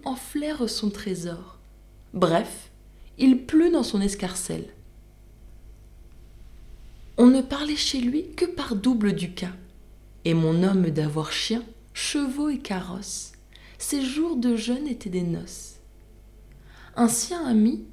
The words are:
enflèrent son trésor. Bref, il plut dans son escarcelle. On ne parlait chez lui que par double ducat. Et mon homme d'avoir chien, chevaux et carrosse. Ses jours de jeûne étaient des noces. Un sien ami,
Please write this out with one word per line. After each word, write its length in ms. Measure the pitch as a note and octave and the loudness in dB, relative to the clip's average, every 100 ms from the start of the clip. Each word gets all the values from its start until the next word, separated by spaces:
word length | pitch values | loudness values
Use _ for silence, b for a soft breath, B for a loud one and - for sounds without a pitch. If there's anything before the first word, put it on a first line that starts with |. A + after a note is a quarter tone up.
enflèrent 680 | C4+ B3+ - D4 D4+ D4 A3+ | -8 -8 -6 -6 -4 -4 -4
son 200 | - G#3 | -2 -4
trésor. 720 | G#3 G3+ F3 E3+ E3+ F#3 - - - - - - | -4 -6 -6 -6 -10 -12 -20 -20 -20 -20 -20 -12
Bref, 580 | - F3 E3+ F3 - - - - b b - | 0 4 4 0 -8 -18 -20 -20 b b 4
il 280 | C4 B3+ - | 6 6 4
plut 260 | D#4 E4+ | 4 6
dans 120 | E4 | 4
son 180 | A#3 G3+ | 2 0
escarcelle. 680 | G3 - F#3 F#3 - D#3+ E3 - - - - - - - - - - - - - - - - - - - - - - - - - | 0 -2 -6 -6 -6 -6 -8 -16 -20 -20 -20 -20 -20 -20 -20 -20 -20 -20 -20 -20 -20 -20 -20 -20 -20 -20 -20 -20 -20 -20 -10 8
On 100 | B3 | 8
ne 140 | C4+ | 8
parlait 340 | C4 C#4 D4 D4 | 2 -4 -2 -2
chez 240 | - C4+ | -2 0
lui 320 | A#3+ D4 F#4 | 0 -2 -4
que 140 | - F4+ | -2 -2
par 300 | - C#4 G3+ | -2 -4 0
double 380 | B3+ A#3+ G#3 | 2 2 2
ducat. 400 | E3 F3 - F3+ - - - - - - - E3 | 0 -4 -6 -10 -10 -18 -20 -20 -20 -20 -6 0
Et 80 | |
mon 300 | E3 D#3+ E3 | 2 4 4
homme 260 | F#3+ F#3+ E3 | 4 4 2
d'avoir 440 | D3+ D3+ D3+ D3+ | 2 0 -2 -4
chien, 300 | - - A#3 A#3 - - | -4 -2 -4 -4 -16 -16
chevaux 540 | - - D4 C#4 C#4+ D4+ | -8 -4 -2 -2 -2 -2
et 120 | C4+ | -2
carrosse. 720 | - F#3+ F#3 F#3 G3+ - - - - B B B | -4 -6 -6 -10 -10 -10 -12 -18 -20 B B B
Ses 240 | - C#4+ | -6 -2
jours 360 | C4 D4 E4 C4+ | -2 -2 -2 0
de 180 | A#3+ A#3 | 0 0
jeûne 320 | A3 B3+ D4+ | 0 -2 -2
étaient 220 | A#3 G3 | -6 -4
des 140 | F3+ | -2
noces. 560 | F3 E3 F3 - - - - - - - - - - B B B B - | -2 -4 -6 -14 -16 -20 -20 -20 -20 -20 -20 -20 -20 B B B B 0
Un 140 | A#3 | 2
sien 360 | A#3 - F4 C#4+ | 2 -4 -4 2
ami, 380 | A3 G#3+ A#3+ - | 4 4 2 -8